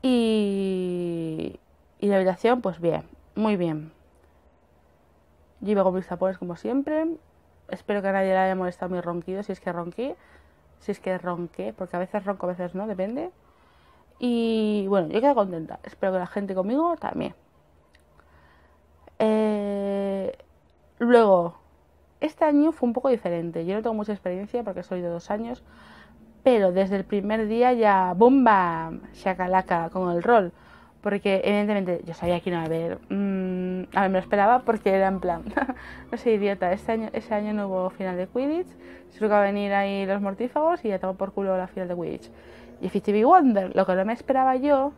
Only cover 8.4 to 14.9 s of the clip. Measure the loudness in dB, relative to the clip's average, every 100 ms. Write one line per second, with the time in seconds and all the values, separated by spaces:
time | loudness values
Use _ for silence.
8.4 | 2 0 -4 -6 -6 -6 -6 -8 -8 -10
9.4 | -8 -8 -8 -8 -8 -8 -8 -10 _ -20
10.4 | _ _ _ _ -10 -6 -6 -6 -6 -6
11.4 | -8 -8 -10 -10 -8 -6 -4 -6 -6 -4
12.4 | -6 -6 -8 -6 -8 -6 -6 -6 -10 _
13.4 | _ _ _ _ _ _ _ _ -2 0
14.4 | 0 0 0 0 2